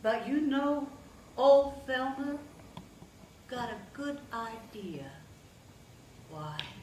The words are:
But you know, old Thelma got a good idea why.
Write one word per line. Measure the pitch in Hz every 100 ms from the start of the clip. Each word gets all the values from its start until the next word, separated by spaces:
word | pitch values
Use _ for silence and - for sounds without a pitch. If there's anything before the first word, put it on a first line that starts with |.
But | 220 233 233
you | 294
know, | 302 269 285 294 285 - - - - -
old | 269 277 277 - -
Thelma | 262 262 269 285 285 - - - - - - - - - - -
got | 247 233
a | 208 202
good | - 285 285 -
idea | 233 226 226 - 214 190 151 139 143 - - - - - - - - - - -
why. | 151 151 151 - -